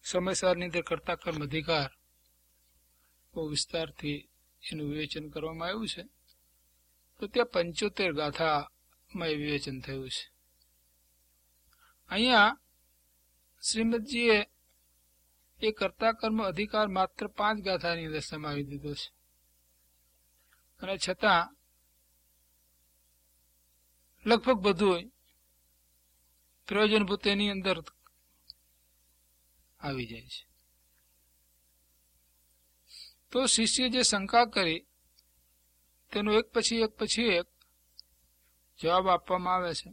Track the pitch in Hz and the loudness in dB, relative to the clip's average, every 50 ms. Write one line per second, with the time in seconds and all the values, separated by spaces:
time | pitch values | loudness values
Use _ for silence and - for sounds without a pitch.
0 | _ - - 180 175 190 185 - - 185 180 175 180 180 160 175 160 - 170 156 | _ -4 -4 -2 -2 0 -2 0 2 2 0 0 -2 -4 -4 -4 -4 -2 -6 -6
1 | - - - - - 175 165 156 147 139 139 160 147 160 165 156 139 131 - _ | -4 -6 -6 -6 -4 -6 -6 -4 -6 -4 -4 -4 -2 0 0 0 0 -4 -8 _
2 | _ _ _ _ _ _ _ _ _ _ _ _ _ _ _ _ _ _ _ _ | _ _ _ _ _ _ _ _ _ _ _ _ _ _ _ _ _ _ _ _
3 | _ _ _ _ _ _ _ 165 160 151 151 143 - _ - 170 160 156 151 - | _ _ _ _ _ _ _ -8 -6 -4 -4 -4 -4 _ -4 -4 -4 -4 -8 -10
4 | - 147 147 147 - _ _ _ _ _ _ _ - - - 156 151 143 147 151 | -6 -6 -6 -6 -8 _ _ _ _ _ _ _ -14 -10 -8 -6 -6 -6 -4 -4
5 | 151 147 - 160 151 156 143 156 151 160 160 160 165 175 190 220 226 175 - 170 | -6 -6 -8 -10 -12 -10 -10 -8 -8 -8 -8 -6 -6 -6 -4 -4 -6 -6 -8 -10
6 | 180 - _ _ _ _ _ _ _ _ _ _ _ _ _ _ _ _ _ _ | -12 -18 _ _ _ _ _ _ _ _ _ _ _ _ _ _ _ _ _ _
7 | _ _ _ _ - 202 - 247 240 240 - 180 170 175 165 - 214 208 - - | _ _ _ _ -12 -4 0 0 0 2 2 -2 -2 0 -2 -2 -2 -2 0 0
8 | 202 180 151 143 151 147 143 - 165 160 151 147 143 - _ _ _ _ _ _ | -2 0 0 0 -2 -2 -2 0 2 2 2 0 -2 -4 _ _ _ _ _ _
9 | _ _ - 190 170 165 156 147 147 147 147 143 143 147 131 131 123 - 135 135 | _ _ -10 -6 -4 -2 -2 -2 -2 -2 -2 -4 -4 -6 -10 -10 -10 -10 -8 -8
10 | 131 127 - - - - _ _ _ _ _ _ _ _ _ _ _ _ _ _ | -8 -8 -8 -10 -10 -12 _ _ _ _ _ _ _ _ _ _ _ _ _ _
11 | _ _ _ _ _ _ _ _ _ _ _ _ _ _ _ _ _ _ _ _ | _ _ _ _ _ _ _ _ _ _ _ _ _ _ _ _ _ _ _ _
12 | _ _ - 196 226 254 254 220 202 220 269 - _ _ _ _ _ _ _ _ | _ _ -2 0 2 4 6 8 6 6 4 0 _ _ _ _ _ _ _ _
13 | _ _ _ _ _ _ _ _ _ _ _ _ - - - 220 226 226 226 233 | _ _ _ _ _ _ _ _ _ _ _ _ -6 -4 0 2 2 2 2 0
14 | 214 - 247 240 233 233 220 208 208 - _ _ _ _ _ _ _ _ _ _ | -2 -4 -2 0 4 4 4 4 4 -2 _ _ _ _ _ _ _ _ _ _
15 | _ _ _ _ _ _ _ _ _ _ _ _ - 220 214 - 202 190 - _ | _ _ _ _ _ _ _ _ _ _ _ _ -2 -2 0 0 -2 -4 -2 _
16 | 220 226 226 226 - 226 220 220 220 190 175 156 208 208 - 214 214 208 190 190 | 2 2 2 2 -2 -2 0 0 0 -2 -2 -2 -4 -2 0 0 0 0 2 0
17 | 190 185 _ - 214 208 - - 208 208 220 214 185 190 185 175 - 175 170 170 | 0 0 _ -8 -10 -8 -4 0 0 0 0 0 -2 -2 -2 0 0 -2 -4 -2
18 | 165 160 156 156 147 - - 151 151 151 147 143 143 139 143 139 143 147 147 - | -4 -6 -6 -6 -6 -6 -10 -8 -6 -6 -4 -4 -6 -6 -8 -10 -8 -10 -10 -10
19 | - - _ _ _ _ _ _ _ _ _ _ _ _ _ _ _ _ _ _ | -12 -14 _ _ _ _ _ _ _ _ _ _ _ _ _ _ _ _ _ _
20 | _ _ _ _ _ _ _ _ _ _ _ _ _ _ _ _ - 185 196 185 | _ _ _ _ _ _ _ _ _ _ _ _ _ _ _ _ -6 -6 -4 -4
21 | - - 185 - - 214 190 170 170 220 - _ _ _ _ _ _ _ _ _ | -2 -4 -4 0 4 4 4 4 4 0 -8 _ _ _ _ _ _ _ _ _
22 | _ _ _ _ _ _ _ _ _ _ _ _ _ _ _ _ _ _ _ _ | _ _ _ _ _ _ _ _ _ _ _ _ _ _ _ _ _ _ _ _
23 | _ _ _ _ _ _ _ _ _ _ _ _ _ _ _ _ _ _ _ _ | _ _ _ _ _ _ _ _ _ _ _ _ _ _ _ _ _ _ _ _
24 | _ _ _ _ - 208 233 233 - 254 262 214 185 208 196 170 208 196 185 170 | _ _ _ _ 2 2 2 4 4 2 2 2 4 0 2 4 4 2 2 2
25 | 180 233 _ _ _ _ _ _ _ _ _ _ _ _ _ _ _ _ _ _ | -2 -10 _ _ _ _ _ _ _ _ _ _ _ _ _ _ _ _ _ _
26 | _ _ _ _ _ _ _ _ _ _ _ _ _ - 196 202 214 214 208 214 | _ _ _ _ _ _ _ _ _ _ _ _ _ -4 0 2 4 4 4 4
27 | 208 180 202 202 - 208 202 202 208 208 202 190 185 196 185 165 160 - _ _ | 2 2 -2 0 2 0 2 2 2 0 0 -2 0 -2 -2 -2 -4 -16 _ _
28 | _ - _ _ _ _ _ _ _ _ - _ _ _ _ _ _ _ _ _ | _ -20 _ _ _ _ _ _ _ _ -20 _ _ _ _ _ _ _ _ _
29 | _ _ _ _ _ _ _ _ _ _ _ _ _ _ _ _ - 147 139 127 | _ _ _ _ _ _ _ _ _ _ _ _ _ _ _ _ -8 -8 -6 -6
30 | 120 113 113 113 117 127 - - - _ _ _ _ _ _ _ _ _ _ _ | -8 -10 -12 -16 -16 -14 -16 -16 -16 _ _ _ _ _ _ _ _ _ _ _
31 | _ _ _ _ _ _ _ _ _ _ _ _ _ _ _ _ _ _ _ _ | _ _ _ _ _ _ _ _ _ _ _ _ _ _ _ _ _ _ _ _
32 | _ _ _ _ _ _ _ _ _ _ _ _ _ _ _ _ _ _ - - | _ _ _ _ _ _ _ _ _ _ _ _ _ _ _ _ _ _ -20 -20
33 | - - _ _ _ _ - 240 269 240 - - 226 220 - - 254 254 226 254 | -20 -20 _ _ _ _ -2 0 2 4 4 4 2 2 2 2 0 2 2 2
34 | 240 - - 202 190 196 - 233 240 226 226 214 190 165 160 170 - _ _ _ | 2 2 2 0 -2 4 4 4 4 4 2 0 0 0 0 -4 -6 _ _ _
35 | _ _ _ _ _ _ _ _ _ _ _ _ _ _ _ _ _ _ _ _ | _ _ _ _ _ _ _ _ _ _ _ _ _ _ _ _ _ _ _ _
36 | _ _ - 208 208 214 208 220 226 - - 233 220 - 233 233 226 220 - - | _ _ -6 -4 0 4 4 2 2 2 -2 0 0 0 2 0 0 0 -2 -4
37 | 226 208 - 214 240 233 190 175 180 _ _ _ _ _ _ _ _ _ _ _ | -4 -2 0 0 2 2 2 2 0 _ _ _ _ _ _ _ _ _ _ _
38 | - _ _ _ _ _ _ _ _ _ _ _ _ _ _ _ - 160 170 185 | -20 _ _ _ _ _ _ _ _ _ _ _ _ _ _ _ 0 4 4 4
39 | 185 190 180 170 - - 185 180 180 180 180 185 180 175 165 - - 180 | 6 4 2 2 2 0 -2 0 0 0 0 0 0 -2 -4 -6 -8 -12